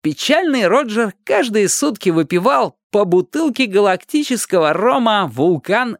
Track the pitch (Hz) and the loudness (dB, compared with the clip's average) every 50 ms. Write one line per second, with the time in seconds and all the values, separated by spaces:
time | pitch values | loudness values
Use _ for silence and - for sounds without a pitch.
0 | - 156 147 - - - 294 339 381 320 269 254 208 170 202 269 294 226 208 226 | -6 -6 -6 -4 0 0 2 2 2 0 0 0 2 2 2 0 0 -2 -2 -2
1 | 233 202 - _ - - 381 - 311 233 202 214 202 165 - - - 302 220 - | -2 -4 -4 _ -6 -2 -2 0 0 0 0 0 0 0 0 -2 -2 -4 -4 -2
2 | - 190 160 160 160 139 180 175 180 254 285 - 226 170 - _ _ _ - 208 | -2 0 0 0 0 0 -2 0 0 0 0 0 0 -2 -6 _ _ _ 0 0
3 | 208 175 175 185 180 - - 294 330 302 226 - 262 208 185 202 202 196 185 190 | 0 2 2 0 0 0 -2 -2 -2 -2 0 -2 -2 0 2 2 2 2 0 -2
4 | - - - 302 294 - 254 220 - - 190 180 156 147 156 170 208 247 262 269 | -4 -4 -4 -2 -2 -2 -4 -4 -4 0 0 2 2 2 2 2 0 0 2 2
5 | 233 226 214 202 185 143 110 127 147 180 175 143 - - 196 233 254 233 214 | 2 2 0 0 -2 -2 -2 0 2 2 0 0 -2 -2 -2 -2 -2 -4 -6